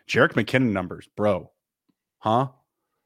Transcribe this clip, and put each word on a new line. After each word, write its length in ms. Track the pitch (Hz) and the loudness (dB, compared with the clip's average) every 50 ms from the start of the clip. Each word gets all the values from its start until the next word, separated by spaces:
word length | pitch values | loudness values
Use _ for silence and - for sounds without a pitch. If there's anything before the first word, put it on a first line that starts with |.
| _ - | _ -4
Jerick 240 | - 110 139 165 - | 2 2 2 2 2
McKinnon 400 | 135 110 - - 127 131 117 98 | -2 -2 0 0 0 2 2 0
numbers, 360 | 95 90 85 87 82 - _ _ | -2 -4 -6 -10 -16 -18 _ _
bro. 360 | - 104 107 98 87 71 - _ _ _ _ _ _ _ _ _ _ _ _ _ _ | -2 0 0 0 0 -4 -10 _ _ _ _ _ _ _ _ _ _ _ _ _ _
Huh? 280 | - 110 110 123 135 131 - _ _ _ _ _ _ _ _ _ _ | -2 0 0 0 0 -2 -6 _ _ _ _ _ _ _ _ _ _